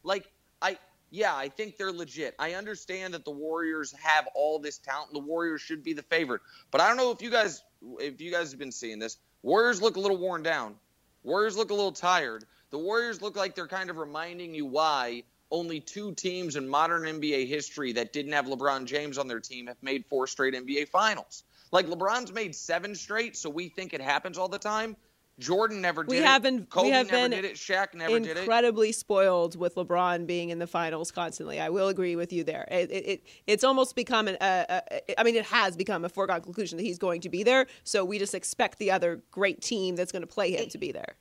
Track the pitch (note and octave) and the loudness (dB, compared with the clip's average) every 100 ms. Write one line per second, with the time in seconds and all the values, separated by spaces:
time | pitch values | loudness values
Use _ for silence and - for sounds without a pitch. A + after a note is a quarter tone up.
0 | E3+ G3 - _ _ _ F#3 G3 _ _ | 0 -2 -4 _ _ _ -2 -2 _ _
1 | _ F3 G3+ C#3+ C#3 - G#3+ - F#3+ F3 | _ 0 0 2 -4 -6 -8 -4 -6 -6
2 | D#3+ C#3 C#3 - D#3 F3+ G#3+ G3 - F#3 | -10 -6 -8 -4 -4 -4 -8 -10 -10 -8
3 | F#3 E3+ D3+ C#3+ D#3 E3 E3 D#3 C#3 - | -8 -10 -10 -8 -6 -2 -2 -4 -6 -4
4 | D#3+ D#3 - - D3+ D#3 D3 - - C3+ | 4 4 4 0 0 2 0 0 -6 -6
5 | D3+ D3 C#3+ E3 E3+ D#3 - D#3 D3+ D3+ | -4 -8 -4 -2 0 -2 -6 -6 -4 -6
6 | - E3 D3 A2+ - - _ C#3 F#3+ A#3+ | 0 0 2 -4 -6 -20 _ 4 6 6
7 | B3+ A#3 A3+ A#3 G#3 D3 _ _ A#2 B2 | 2 0 0 2 2 -2 _ _ -18 -8
8 | C#3+ C3 E3+ F3 D#3+ C3 C#3 - A#2 G#2+ | -8 -8 -4 -2 -4 -8 -12 -10 -10 -8
9 | A2 - _ _ A#2+ F#3+ A#3+ G3+ A3 F3+ | -10 -10 _ _ 2 4 4 4 2 2
10 | G3 F#3+ F#3 E3+ D#3+ D3+ A2 G#2+ _ _ | 0 2 0 -2 -2 -2 -4 -10 _ _
11 | _ _ A#2+ F3+ G#3+ G3 G#3+ G#3 G3 C#3+ | _ _ -2 2 2 0 -2 0 -2 0
12 | F3 F3+ C3 A2 A2 _ _ C#3+ F3 A3+ | 2 2 2 -8 -14 _ _ -6 0 0
13 | A#3 F#3 G3+ G3+ F#3+ - E3 F#3+ F#3 D#3+ | 0 -4 -8 -4 -4 -4 -8 -6 -6 -8
14 | D3 D#3 E3+ F3 E3+ D#3 C#3+ C3+ D#3 C#3+ | -8 -8 -8 -10 -10 -8 -2 2 4 2
15 | B2 A#2+ - _ _ E3 E3+ D#3 - G3+ | -2 -6 -12 _ _ -4 -2 -6 -8 -8
16 | G#3 E3+ F#3 F3+ F3 C#3+ C3 C#3+ E3 E3+ | -8 -4 -4 -4 -4 -4 0 2 4 2
17 | D#3+ D#3 D3 C#3 B2+ D3 - - C3 A#2 | -2 -2 0 0 0 -2 -4 -6 -2 -2
18 | A#2+ - C#3+ D3 C3 C3 C#3 C3+ B2 C#3+ | -2 -4 0 -2 -2 0 0 0 -2 -4
19 | D3 C#3 C3+ A#2 - B2 A#2+ B2 C3+ C3+ | -4 -4 -4 -6 -8 -14 -14 -10 -4 -4
20 | - C3 C3 - C3+ C3 B2+ C#3+ D3 F3+ | -2 -2 -2 0 0 0 -4 -2 0 2
21 | A3 F3 - - _ _ _ F3+ E3+ E3+ | 2 2 -8 -18 _ _ _ 4 4 0
22 | F#3+ A#3+ A#3 G3+ G#3 - - E3+ G3+ G3+ | 0 0 -2 -6 -6 -8 -2 -2 -2 -10
23 | - G#3+ A#3 - E3 D3 F3 - F#3 D3+ | -4 -4 -2 -4 -6 -6 -8 -8 -8 -6
24 | C3+ C#3+ F#3 E3 F#3 G3 G#3 G#3+ A3+ G#3 | 0 0 0 -4 -4 -4 -2 -2 -4 -8
25 | _ _ _ - B2+ F#3 A3 G#3 F3+ D#3+ | _ _ _ -10 0 2 2 2 0 0
26 | D#3+ B3+ D#4 C4 C4 B3+ - F3+ F#3+ C4 | 0 4 6 6 4 0 -2 2 6 4
27 | A#3+ B3 B3 A3 F#3+ - - F#3+ G3 E3+ | 4 4 4 2 -2 -6 -2 0 0 -2
28 | F#3+ A3+ A3 D#3+ F#3+ A#3 A#3+ A3 A3 A3+ | 2 2 2 -2 2 4 4 4 2 2
29 | - G3 F#3+ F3+ E3+ E3+ F3 F3+ F3 F3 | 2 6 6 6 2 0 -2 -2 0 2
30 | F3+ F3 E3+ F3 E3+ E3+ E3+ E3+ E3 D#3+ | 2 0 -2 -2 -2 -4 -2 -2 -2 -2
31 | E3 - E3+ - D#3 D3+ D#3+ F#3+ G3 F#3+ | -4 -4 -4 -6 -6 -4 -2 2 2 2
32 | F3+ E3+ F3 F3 D#3 D3+ - F3+ - G3 | 0 0 -2 -2 -2 -4 -2 0 0 -2
33 | - F#3+ - - - G#3 B3+ C4+ A#3+ - | -4 -6 -8 -12 0 4 4 4 2 0
34 | A#3 A#3 G#3+ F#3+ F#3+ F#3 - F3+ - - | 0 2 2 2 2 2 2 -2 -2 -8
35 | - - A#3 A#3 G#3 A#3+ G3 F3 G#3+ F#3 | -2 4 4 4 4 4 2 0 -2 -2
36 | E3+ G3 F#3+ E3+ E3+ F3 E3 E3 A3 F3 | -4 -2 0 -2 -4 -6 -6 -4 -6 -2
37 | F#3+ E3+ E3+ F3 G#3+ C4 C4 - - G#3 | -2 -2 -4 0 6 6 4 -4 -2 0
38 | F#3 G#3 G3 F#3+ - - A3 - G3+ F#3 | 0 -2 -2 -4 -6 0 0 2 2 4
39 | F3 E3 _ - G3 - - A3+ F#3 F3 | 2 0 _ 0 0 0 -4 -2 -2 -2
40 | F3+ F#3+ E3+ - F#3 F#3 - - D3 - | -2 -4 -6 -2 0 0 -4 -6 -8 -8
41 | - - | -12 -16